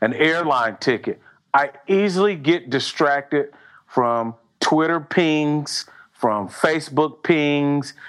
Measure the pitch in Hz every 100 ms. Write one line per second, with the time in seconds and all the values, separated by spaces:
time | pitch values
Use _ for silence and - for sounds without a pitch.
0 | 113 139 156 165 160 131 113 104 - 113
1 | - - _ _ _ 139 143 - - 196
2 | 202 180 208 175 139 175 127 131 - -
3 | 147 143 139 - 139 - - - _ -
4 | 120 117 113 113 _ - - 156 160 170
5 | 143 - 165 151 147 151 143 - - -
6 | _ _ 120 107 95 - 165 160 151 139
7 | 151 143 - 160 147 143 143 143 135 -